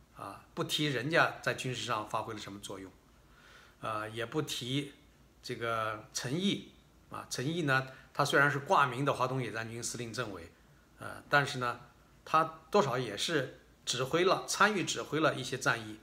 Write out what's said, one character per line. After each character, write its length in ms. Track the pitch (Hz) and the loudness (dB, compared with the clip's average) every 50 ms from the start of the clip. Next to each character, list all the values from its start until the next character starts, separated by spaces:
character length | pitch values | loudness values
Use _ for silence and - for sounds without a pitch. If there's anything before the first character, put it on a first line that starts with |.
| - _ - | -20 _ -18
啊， 280 | - 104 98 98 - - - | -14 -14 -14 -14 -16 -20 -14
不 100 | - - | -6 -6
提 240 | 160 - - 156 151 | -4 -2 0 0 0
人 220 | 147 127 117 120 156 | 0 0 -2 -2 2
家 300 | 165 151 131 117 - - | 4 4 4 4 2 -2
在 140 | - 127 120 | -4 -4 -4
军 200 | - - 127 123 | -2 -4 -4 -4
事 120 | 107 107 | -4 -2
上 200 | 120 117 107 107 | -2 -2 -2 -2
发 160 | - - 110 | -2 -4 -4
挥 120 | 107 113 107 | -4 -4 -8
了 60 | 104 | -10
什 120 | - 101 | -10 -12
么 80 | 98 101 | -12 -12
作 180 | 101 - 101 95 | -12 -12 -12 -12
用， 140 | 95 92 - _ _ _ _ - _ - - - - - - - - - - - | -12 -16 -18 _ _ _ _ -20 _ -20 -20 -20 -20 -20 -20 -20 -20 -20 -18 -10
呃， 300 | - 110 110 107 107 110 | -6 -4 -4 -4 -6 -6
也 160 | 110 113 113 | -6 -6 -6
不 160 | 113 151 156 | -2 -2 -4
提 500 | 147 - - - 123 123 135 143 - - - - - - _ _ - - _ _ | -2 -2 -4 -6 -4 -2 -2 -2 -2 -4 -12 -18 -20 -20 _ _ -20 -20 _ _
这 120 | - - 120 | -10 -10 -6
个 500 | 107 117 113 113 110 110 110 107 107 - - | -4 -2 -2 0 0 -2 -2 -4 -6 -10 -8
陈 260 | - - - 123 143 175 | -8 -6 -4 -2 -2 0
毅， 340 | 196 196 139 - - - - - - _ _ - - - | 2 0 0 0 -4 -14 -20 -20 -20 _ _ -20 -18 -14
啊， 160 | 107 104 104 - | -12 -12 -10 -8
陈 160 | - - 127 | -6 -4 -2
毅 160 | 156 165 175 | -2 -2 0
呢， 240 | 151 139 131 131 131 - - - - - | 2 4 2 2 2 -2 -12 -18 -20 -10
他 100 | - - 139 | 0 0 2
虽 140 | - - 147 | 4 6 6
然 120 | 143 143 | 6 6
是 80 | 139 135 | 4 0
挂 280 | - - 190 156 139 | 0 4 4 4 4
名 200 | 131 117 131 143 | 4 2 0 0
的 80 | 139 110 | 0 2
华 120 | - 127 | 2 2
东 160 | 127 131 131 | 0 0 -2
野 80 | 120 104 | -2 -4
战 200 | 101 113 113 113 | -4 -6 -8 -6
军 120 | 117 120 | -8 -8
司 140 | 117 - - | -8 -6 -6
令 160 | 120 120 113 | -6 -8 -6
政 220 | 107 127 120 104 95 | -4 -6 -6 -6 -6
委， 160 | 85 82 82 - _ _ _ _ _ _ _ _ - | -10 -14 -16 -20 _ _ _ _ _ _ _ _ -14
呃， 240 | 113 104 101 104 - - | -12 -12 -12 -12 -2 4
但 160 | 147 143 135 | 4 4 4
是 120 | - - 127 | 4 -2 -2
呢， 220 | 123 120 113 - - - _ _ _ _ _ _ - | -2 -2 -2 -4 -12 -20 _ _ _ _ _ _ -4
他 360 | - - 160 160 160 - - - - | 4 4 4 4 4 -2 -14 -8 4
多 120 | - 208 | 4 4
少 160 | 139 127 120 131 | 6 6 2 0
也 180 | 123 107 101 | -2 -2 -4
是 440 | 104 - 175 165 139 127 117 - - - - - _ - | -4 -2 0 0 0 0 -2 -8 -16 -20 -20 -20 _ -6
指 200 | - 123 120 131 | -4 -2 -2 0
挥 200 | - 160 170 185 | 2 4 4 6
了， 200 | 185 156 - - | 6 4 2 0
参 280 | - - - 196 208 214 | -4 2 4 4 4 4
与 100 | 180 147 | 0 -2
指 180 | - - 120 | -2 -2 -4
挥 180 | 110 - 143 156 | -4 -2 0 2
了 140 | 156 135 123 | 4 2 2
一 80 | 131 | 2
些 160 | 123 - 131 117 | -4 -4 -4 0
战 220 | - 139 120 117 | 0 0 0 0
役， 180 | 107 107 107 - | -4 -10 -12 -14